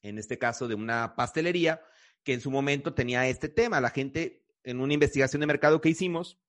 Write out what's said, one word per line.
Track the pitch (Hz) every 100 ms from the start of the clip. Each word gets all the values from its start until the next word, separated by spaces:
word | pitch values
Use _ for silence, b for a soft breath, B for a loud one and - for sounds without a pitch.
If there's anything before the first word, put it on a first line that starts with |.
en | 104 104
este | 104 120
caso, | 123 117 123
de |
una | 107 110 117 117
pastelería | - 123 - 170 180 165 156 b b b b
que | -
en | 127
su | 135
momento | 135 139 143 151
tenía | - 123 123 131
este | 127 147
tema. | 180 233 165
La | 123
gente, | - 139 156 165 - _ _
en | 127 123
una | 135
investigación | 147 147 135 135 143
de | 151
mercado | 147 151 156
que | 160
hicimos | 160 185 165 175 -